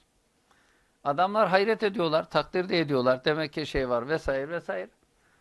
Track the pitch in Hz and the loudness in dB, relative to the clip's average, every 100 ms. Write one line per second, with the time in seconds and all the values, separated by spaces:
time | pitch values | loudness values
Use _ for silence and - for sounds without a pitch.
0 | _ _ _ _ _ _ _ _ _ _ | _ _ _ _ _ _ _ _ _ _
1 | 143 143 185 214 196 190 208 220 208 196 | -4 0 0 2 4 4 2 0 -2 0
2 | 165 160 175 156 - 185 185 170 151 135 | 0 0 0 -2 0 -2 0 0 2 2
3 | 123 127 160 151 156 160 147 143 127 120 | 2 2 0 -2 -2 -6 -4 -2 0 -2
4 | 131 160 - 135 143 170 - 185 202 _ | -2 -4 -2 -4 -4 -6 -8 -8 -10 _
5 | _ _ _ _ | _ _ _ _